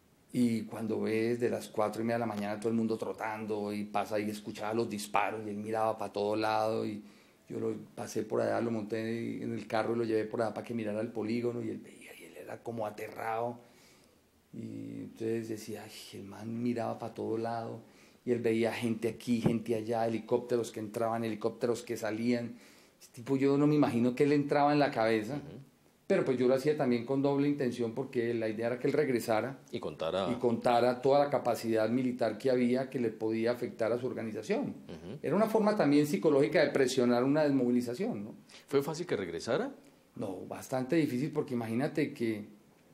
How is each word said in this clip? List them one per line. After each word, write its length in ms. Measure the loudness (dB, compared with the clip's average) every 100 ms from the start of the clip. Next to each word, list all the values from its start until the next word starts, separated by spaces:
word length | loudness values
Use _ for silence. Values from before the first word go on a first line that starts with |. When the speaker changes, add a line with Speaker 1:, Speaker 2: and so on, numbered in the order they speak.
| _ _ _
Speaker 1:
Y 300 | 0 2 0
cuando 380 | -4 -6 -4 -2
ve 300 | 0 0 0
desde 200 | 0 0
las 180 | -2 -4
cuatro 340 | -2 -2 0
y 20 |
media 120 | -2 0
de 40 |
la 60 | -2
mañana 320 | -2 -4 -2
todo 80 | 0
el 80 | 2
mundo 200 | 0 -2
trotando 760 | -4 -6 -6 -6 -4 -4 -4
y 120 | -4
pasa 340 | -4 -4 -2 -2
y 100 | -2
escuchaba 420 | -6 -8 -8 -4
los 140 | -2 -2
disparos 540 | -4 -2 0 0 -4
y 60 | -6
él 60 | -8
miraba 420 | -4 0 0 -2
pa' 140 | -4
todo 240 | -2 0 0
lado 500 | 0 2 0 0 -4
y 160 | -6 -12 -20 -20 _ -10
yo 100 | -6
lo 160 | -4 -6 -10 -12
pasé 260 | -6 -4
por 180 | -2 0
allá, 200 | 2 2
lo 100 | 0
monté 720 | -2 -2 -4 -2 -4 -4 -6
en 100 | -6
el 140 | -6 -2
carro 280 | 0 0
y 40 | 0
lo 60 |
llevé 200 | 2 0 0
por 140 | -2
allá 120 | -2
pa' 80 | -2
que 100 | -6
mirara 280 | -4 -2 -2
el 80 | -4
polígono 520 | -4 -2 0 -2 -4
y 60 | -6
él 80 | -8
veía 340 | -12 -20 -20 -20
y 80 | -18
él 100 | -16
era 260 | -14 -12
como 240 | -8 -6 -6
aterrado. 720 | -6 -10 -8 -4 -2 -2 -4 -14 -20 -20 -20 _ _ _ _ _
Y 480 | -12 -10 -10 -10 -10
entonces 460 | -12 -6 -2 -2 -4
decía, 340 | -8 -8 -12
"Ay, 360 | -12 -16 -14 -14
el 40 |
man 380 | -14 -10 -8 -4
miraba 340 | -2 -2 -2 -4
pa' 140 | -8
todo 240 | -6 -4 -2
lado". 440 | -2 -4 -6 -10 -14 -20 -20 -10
Y 60 | -2
él 80 | 0
veía 320 | 2 4 2
gente 360 | 0 -2 0 -2
aquí, 320 | -4 0 2
gente 340 | 4 2 0
allá, 320 | -2 0 0 0
helicópteros 640 | -2 0 0 2 0 -2
que 80 | -6
entraban, 460 | -6 -2 -2 0
helicópteros 580 | -2 -2 -4 -2 -2 -2
que 140 | -2 -4
salían. 600 | -2 0 2 0 0 -10 -20 -20 -20 _
Este 160 | -20 -12
tipo, 140 | -2 2
yo 220 | 4 6
no 80 | 6
me 80 |
imagino 400 | 6 6 4 2
que 80 | 4
él 80 | 4
entraba 400 | 4 4 4 6
en 60 | 6
la 120 | 4
cabeza, 440 | 4 4 4 0 -6
Speaker 2:
Ujú. 220 | -8 -16 -18 _ _ _ 0
Speaker 1:
pero 180 | 2
pues 120 | 2 4
yo 80 | 4
lo 80 |
hacía 220 | 4 4 2
también 300 | 4 2 2
con 160 | 2
doble 260 | 2 4 2
intención 460 | 2 0 0 -2
porque 400 | -2 -4 0 0
la 140 | 0 -2
idea 180 | -2 -2
era 120 | 0
que 100 | 0
él 40 |
regresara 680 | 2 2 2 2 0 0 -6 -10
Speaker 2:
Y 100 | -8
contara. 500 | -6 -4 -2 0 0
Speaker 1:
y 40 |
contara 680 | 2 0 2 4 4 4 2
toda 200 | 4 4
la 60 | 4
capacidad 580 | 2 0 0 2 2 2
militar 480 | 2 0 0 0 0
que 140 | 2
había 400 | 4 4 2 0
que 80 | -2
le 80 | -2
podía 420 | 0 -2 2 2
afectar 380 | 0 -4 -2 0
a 60 | 0
su 80 | -2
organización. 680 | -4 -6 -6 -2 -2 -2 -6 -12
Speaker 2:
Ujú. 300 | -14 -12 -6
Speaker 1:
Era 120 | 0
una 120 | 2 4
forma 300 | 4 4 4
también 300 | 4 4 4
psicológica 540 | 2 4 4 4 4
de 80 | 4
presionar 520 | 4 2 4 4 4
una 200 | 4 4
desmovilización, 800 | 4 4 4 2 0 -4 -4 -4
¿no? 100 | -8 -12 -20 -20 0
Speaker 2:
¿Fue 160 | 0
fácil 240 | 0 -4 -4
que 100 | -2
regresara? 560 | -2 -6 -2 0 -2 -6 -20 -20 _ -10
Speaker 1:
No, 280 | -8 -8 -10
bastante 500 | -12 -6 -4 0 2
difícil 340 | 2 0 -2
porque 220 | -2 -2
imagínate 580 | -2 -2 -2 0 0 -2
que 360 | -2 -2 -2 -6 -16 -20 _ _